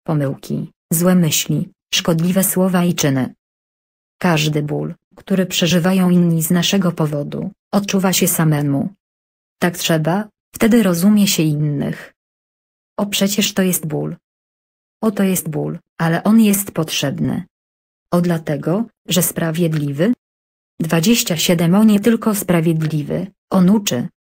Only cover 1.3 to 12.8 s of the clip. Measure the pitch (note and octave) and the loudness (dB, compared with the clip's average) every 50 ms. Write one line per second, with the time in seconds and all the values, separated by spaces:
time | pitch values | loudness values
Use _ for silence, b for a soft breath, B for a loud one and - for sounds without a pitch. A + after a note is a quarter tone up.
1.3 | - - - - D#3 D3 F3 - - _ _ _ - - - - E3+ D#3+ E3 F3+ | 0 -2 -2 -2 -4 -4 -4 -8 -12 _ _ _ -6 -4 -2 0 0 0 0 0
2.3 | F#3 G3 F#3 - - F#3 F#3 F#3+ F3+ F3+ F3 F3 E3 - - D3 C3+ C3 B2 - | 0 0 0 0 0 0 0 0 0 0 0 0 0 0 0 0 0 0 -2 -4
3.3 | - _ _ _ _ _ _ _ _ _ _ _ _ _ _ _ _ _ - F#3 | -8 _ _ _ _ _ _ _ _ _ _ _ _ _ _ _ _ _ -2 0
4.3 | E3 D3+ D3+ D#3 D3 D3 D3+ D3 D3 C#3+ D3+ D#3 E3+ - _ _ _ - _ - | 0 0 0 -2 -2 -4 -4 -4 -6 -6 -6 -8 -10 -14 _ _ _ -20 _ -4
5.3 | G3 F3+ F#3 F3+ - - F#3 D#3+ F3 F3+ D#3+ F#3 F#3+ F#3+ F3+ F3+ F3+ F3 F3 E3+ | -2 -2 -2 -2 -2 -2 0 2 2 2 2 2 2 2 4 4 4 4 4 4
6.3 | E3 D#3+ D#3+ - F3+ F3 E3+ - - G3+ F3+ F3 E3 - D#3+ D3 D3+ C#3+ D3 D3 | 2 0 0 0 0 0 2 2 0 2 0 0 0 0 -2 -2 -2 -4 -6 -6
7.3 | D3+ - - F#3+ - _ _ _ - G3+ G3+ G3 - G3 F#3 F#3+ F3+ - F#3+ E3+ | -8 -8 -8 -10 -12 _ _ _ -2 -2 -2 0 -2 0 0 0 0 0 0 0
8.3 | - - E3 D#3 D3+ D3 D3 C#3+ C#3 C#3 - - - _ _ _ _ _ _ _ | 0 0 2 2 2 0 0 -2 -2 -2 -4 -6 -8 _ _ _ _ _ _ _
9.3 | _ _ _ _ _ _ - F3 E3 - - - E3+ D#3+ D#3 D#3 E3+ G3+ G#3+ - | _ _ _ _ _ _ -4 -2 -2 -4 -2 0 0 0 0 0 -2 -2 -4 -6
10.3 | _ _ _ _ - - A3+ A3+ A3 A#3+ G#3 F#3+ F3 E3 F3 G#3 G#3+ G#3 G3+ G3 | _ _ _ _ -4 0 2 4 4 4 4 2 2 2 4 4 4 4 4 2
11.3 | - - D#3+ D#3 D3 D3 D3+ D3+ D3 C#3 - - E3 - - - _ _ _ _ | 2 0 0 0 0 0 0 -2 -2 -2 -4 -6 -6 -8 -12 -20 _ _ _ _
12.3 | _ _ _ _ _ _ _ _ _ _ | _ _ _ _ _ _ _ _ _ _